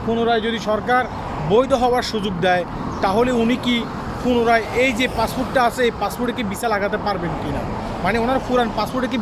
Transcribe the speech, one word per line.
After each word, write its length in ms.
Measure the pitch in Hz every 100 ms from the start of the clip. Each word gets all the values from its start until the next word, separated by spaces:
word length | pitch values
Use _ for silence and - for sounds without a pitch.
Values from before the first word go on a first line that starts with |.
পুনরায় 380 | - 226 233 233 220
যদি 120 | 226 208
সরকার 340 | 214 202 247 240 - - - 151
বৈধ 240 | 214 262 254
হওয়ার 220 | 247 247 -
সুযোগ 220 | 220 202 175
দেয়, 240 | 185 180 170 - - -
তাহলে 280 | 196 202 247 247
উনি 140 | 226 247
কি 200 | 247 240 214 - - -
পুনরায় 440 | 247 240 233 226 190 220
এই 100 | 262
যে 140 | 226 254 233
পাসপোর্টটা 440 | 226 - 240 262 240
আছে, 120 | 233
এই 80 | 240 -
পাসপোর্টে 340 | 202 190 240 233
কি 60 | 208
ভিসা 180 | 196 233
লাগাতে 300 | 208 196 180 190
পারবেন 260 | 190 170 156
কি 100 | 151 139
না? 60 | - - - -
মানে 140 | 175 226
ওনার 220 | 233 269 -
পুরান 220 | 247 233 214
পাসপোর্টে 320 | 196 254 247
কি 60 | 254